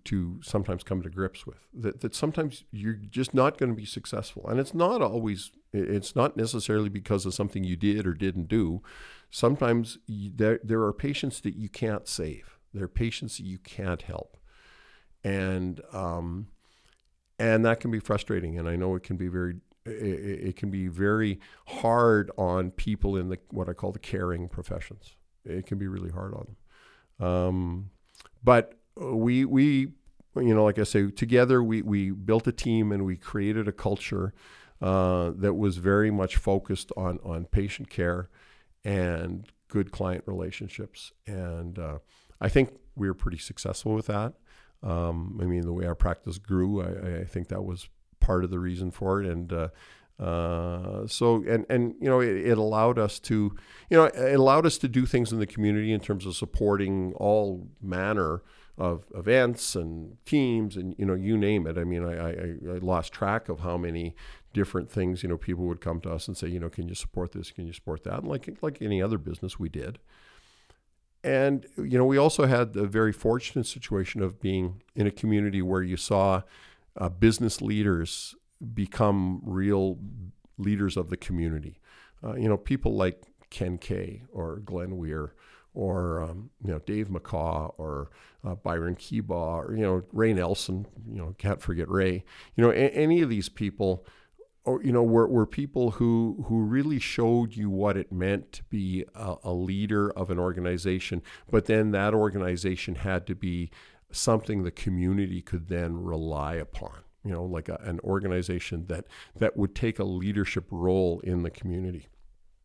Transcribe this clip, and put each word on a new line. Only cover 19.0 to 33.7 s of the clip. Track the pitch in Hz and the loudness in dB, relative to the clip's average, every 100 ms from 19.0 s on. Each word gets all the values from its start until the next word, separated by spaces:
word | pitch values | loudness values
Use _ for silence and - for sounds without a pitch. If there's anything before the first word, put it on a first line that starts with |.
can | - 90 | -4 -4
be | 90 | -4
very, | 90 90 90 - _ 117 | -2 -4 -6 -14 _ -14
i-, | |
i-, | 107 104 87 101 98 95 | -6 -4 -4 -4 -6 -6
it | - | -6
can | 101 | -4
be | 95 92 | -4 -4
very | 85 101 110 107 92 - - - | 0 2 4 2 -2 -8 -20 -16
hard | - 113 120 117 107 95 - | -2 2 6 8 6 4 0
on | 92 90 90 | 0 2 0
people | - - 104 101 98 | -2 -2 0 0 0
in | 90 | -2
the, | 92 - | -6 -8
what | 92 87 | -6 -6
I | |
call | 87 95 | -4 -6
the | 92 | -8
caring | - 95 90 85 87 | -6 -4 -2 -2 -6
professions. | - - 87 - - - - _ _ - | -8 -8 -8 -10 -16 -20 -20 _ _ -10
It | 90 131 | -8 -4
can | 98 | -4
be | 98 | -4
really | 95 90 | -6 -6
hard | 87 95 | -8 -8
on | - | -10
them. | - 101 - - - _ _ - | -12 -18 -20 -20 -20 _ _ -4
Um, | 90 90 90 92 87 87 98 - _ - - _ | 0 2 2 0 -2 -4 -8 -16 _ -20 -20 _
but | 120 120 113 - _ - | 6 8 6 -4 _ -10
we, | 143 113 120 123 | -4 0 4 4
we, | 135 135 147 139 139 - _ - _ | 4 6 6 4 0 -4 _ -20 _
you | - 123 | 0 4
know, | 110 | 6
like | 107 101 | 6 4
I | |
say, | 104 104 101 | 2 2 2
together | 101 117 123 123 127 | 0 4 6 8 6
we, | 113 110 | 4 0
we | 104 101 98 | 2 2 0
built | 98 98 110 123 | -2 2 2 2
a | |
team, | 117 120 113 107 | 0 2 2 2
and | 101 | 2
we | 95 90 | 0 -4
created | - 104 101 107 | -6 -4 -2 0
a | 104 | -2